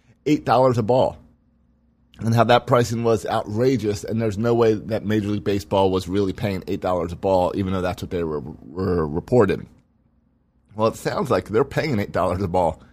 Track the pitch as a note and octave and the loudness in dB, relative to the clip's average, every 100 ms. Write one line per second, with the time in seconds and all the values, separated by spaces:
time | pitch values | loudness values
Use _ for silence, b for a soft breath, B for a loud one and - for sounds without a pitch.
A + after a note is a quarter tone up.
0 | b b - D3+ C#3+ A#2+ C3 B2 A2 B2+ | b b -2 0 2 4 4 2 2 2
1 | F2+ - - _ _ _ _ _ _ _ | 0 -2 -16 _ _ _ _ _ _ _
2 | _ - G#2+ A#2 A#2 A#2+ - B2+ A#2+ A#2 | _ -8 0 2 6 4 4 2 2 0
3 | A#2 A2 - A2 - G#2 B2+ C3 G#2 G2+ | 0 0 0 -4 -2 -2 0 0 -2 -4
4 | - A2+ A2+ G2 A#2 A#2 A2+ A2 E2+ G#2+ | -4 -2 -2 -2 0 2 4 2 -2 -4
5 | F#2 G#2+ G2+ G#2 G2+ G2+ - G2+ G2 F#2 | 0 0 0 -2 -2 -4 0 2 2 2
6 | F#2 F#2+ G2 F#2 G#2+ F#2+ - F#2 F#2 F2+ | -2 -2 -2 -2 -4 -4 -6 -4 -2 -2
7 | E2+ F2 G2 F#2+ F2+ - F#2+ F#2+ F2+ F2 | -2 -4 0 2 2 0 -2 -2 -4 -4
8 | F2+ F2+ E2+ D2 C#2 - - D#2+ F#2+ F2 | -6 -6 -4 -6 -8 -14 -14 -6 -2 0
9 | D#2 D#2 - B2 G2+ D2+ - _ _ _ | -2 -4 0 2 2 0 -8 _ _ _
10 | _ _ _ _ _ _ _ G#2 A2+ A2+ | _ _ _ _ _ _ _ -2 -2 0
11 | D3+ B2 - G2+ - G#2 C#3 - D3 A2+ | -4 -4 0 0 0 0 0 -2 -2 -2
12 | G2+ - F2 F#2 G2 F#2 E2+ - b | -2 -2 -2 -2 -2 0 0 -2 b